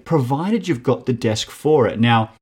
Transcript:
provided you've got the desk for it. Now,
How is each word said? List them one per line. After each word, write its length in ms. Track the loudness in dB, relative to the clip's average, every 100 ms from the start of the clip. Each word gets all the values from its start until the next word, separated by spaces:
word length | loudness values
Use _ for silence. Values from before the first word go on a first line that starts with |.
provided 640 | -2 0 0 -2 -2 -2 -2
you've 140 | -4
got 240 | 0 -2 -2
the 160 | -2
desk 280 | -2 -4 -6
for 360 | -4 2 2 2
it. 140 | 2
Now, 320 | 2 2 0 -8